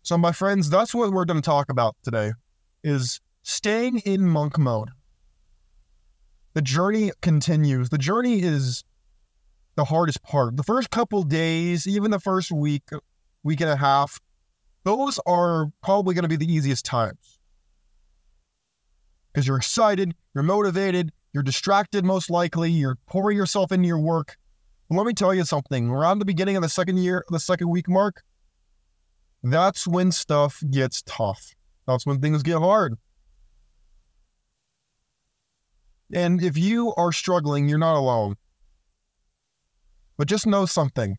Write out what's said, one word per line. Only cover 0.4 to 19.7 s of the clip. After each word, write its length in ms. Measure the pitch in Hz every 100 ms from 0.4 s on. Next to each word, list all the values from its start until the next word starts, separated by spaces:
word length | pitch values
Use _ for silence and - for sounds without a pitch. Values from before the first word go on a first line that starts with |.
| 196 202 156
that's 240 | 180 233
what 180 | 240 226
we're 140 | 190 175
gonna 160 | 165
talk 260 | 147 143 139
about 280 | 127 117 -
today, 300 | - 117 107 110 _ _ _ _
is 380 | 151 143 123 - _ _
staying 560 | - - 208 220 247 247 202
in 200 | 196 185
monk 300 | 160 147 147
mode. 320 | 135 113 113 - _ _ _ _ _ _ _ _ _ _ _ _ _ _ _
The 80 | -
journey 500 | 139 139 185 220 214 -
continues. 720 | 175 156 139 156 147 131 123
The 80 | 151
journey 420 | 139 214 247 226
is 440 | 180 147 131 123 - _ _ _ _ _ _ _ _
the 100 | -
hardest 380 | 123 160 170 143
part. 340 | - 143 123 127
The 60 |
first 260 | 143 240 247
couple 360 | - 233 202
days, 640 | 165 160 165 165 170 175 180
even 240 | 202 208
the 100 | 208
first 300 | 196 185 170
week, 380 | 156 147 147 - 156 _ _ _ _
week 180 | 143 151
and 80 | 160
a 80 | 143
half, 420 | 139 139 143 - _ _ _ _ _ _
those 360 | 185 220 277 240 -
are 400 | 175 175 165 151 -
probably 320 | - 196 185
gonna 120 | 180 170
be 100 | 160
the 140 | 160
easiest 360 | 160 139 131 -
times. 480 | 123 110 - _ _ _ _ _ _ _ _ _ _ _ _ _ _ _ _ _ _ _ _ _
'Cause 120 | 151 135
you're 120 | 135
excited, 580 | -